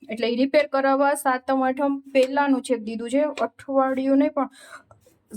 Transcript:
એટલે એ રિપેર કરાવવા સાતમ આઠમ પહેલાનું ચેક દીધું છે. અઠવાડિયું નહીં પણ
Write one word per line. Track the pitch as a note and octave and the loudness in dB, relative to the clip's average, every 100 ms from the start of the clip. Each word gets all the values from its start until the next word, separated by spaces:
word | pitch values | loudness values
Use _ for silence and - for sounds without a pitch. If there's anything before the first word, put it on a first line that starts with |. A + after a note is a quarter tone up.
| - | -14
એટલે | A3 A#3 | -4 -2
એ | A#3+ | 0
રિપેર | C4+ D4+ D4 | 2 2 2
કરાવવા | C4+ C#4 C4+ C#4 D4 | 0 2 2 2 0
સાતમ | C#4 B3+ C4 C4+ C4 | -2 -2 0 0 0
આઠમ | C4 C#4+ C#4 | 0 -2 -2
પહેલાનું | - C4+ B3+ C#4 C#4+ C4 | -2 0 2 2 2 0
ચેક | A#3+ A#3 | 0 -4
દીધું | G#3+ A3+ A#3 | -4 -8 -2
છે. | C4 | 0
અઠવાડિયું | D4+ C#4+ A3+ - - C4+ C4 C4 C4+ C#4 | 0 -2 -6 -6 -4 0 0 0 2 2
નહીં | D4+ | 2
પણ | C#4+ C4+ - - - - _ _ _ _ | 0 -6 -8 -20 -20 -20 _ _ _ _